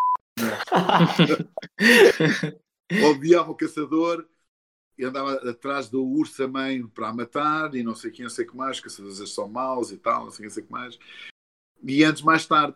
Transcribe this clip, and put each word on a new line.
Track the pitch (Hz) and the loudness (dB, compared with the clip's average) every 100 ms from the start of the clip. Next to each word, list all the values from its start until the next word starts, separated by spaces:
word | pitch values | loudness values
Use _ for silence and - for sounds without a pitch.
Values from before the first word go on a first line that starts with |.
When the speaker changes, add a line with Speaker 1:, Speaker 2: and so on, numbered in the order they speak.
| - 988 _ - | 0 -2 _ -8
Speaker 1:
<laughs> | 233 - - - 180 185 170 - 170 156 - - - - 214 240 190 - 160 - 156 - _ _ - 190 | -6 -6 -2 0 2 2 2 2 2 0 -4 -14 -14 2 6 8 8 6 2 0 -4 -8 _ _ -4 2
Speaker 2:
odiava | 151 139 151 175 160 | 4 4 4 4 4
o | 151 | -4
caçador | 156 - 135 156 170 170 165 _ _ _ _ _ _ - | -6 -4 -2 0 0 -2 -8 _ _ _ _ _ _ -8
e | |
andava | 131 135 139 135 127 | -6 -4 -4 -4 -6
atrás | 120 139 139 120 | -6 -6 -6 -4
do | 131 | -4
urso | 131 143 151 - | -2 0 -2 -4
a | 131 | -6
mãe | 135 135 131 117 | -4 -4 -4 -8
para | - 110 | -8 -6
a | |
matar | 113 117 147 151 156 156 | -6 -6 -2 -2 -2 -2
e | 127 | -4
não | 117 | -6
sei | 110 117 | -6 -10
quem, | - | -12
não | 120 | -10
sei | - | -8
o | 113 | -8
que | 120 | -6
mais, | 131 123 | -8 -8
caçadores | 107 - 98 98 101 | -12 -16 -16 -14 -10
são | - 101 | -8 -8
maus | 113 131 127 107 | -6 -6 -4 -6
e | 98 | -6
tal, | - 120 | -4 -4
não | 110 | -6
sei | - | -16
quem, | 107 | -16
não | |
sei | 165 | -14
o | - | -12
que | |
mais. | 120 123 117 - - - - _ _ _ _ | -12 -14 -18 -20 -20 -20 -20 _ _ _ _
E | 135 139 | 0 4
anos | 156 147 | 4 4
mais | 151 160 - | 4 4 4
tarde | 156 143 | 2 2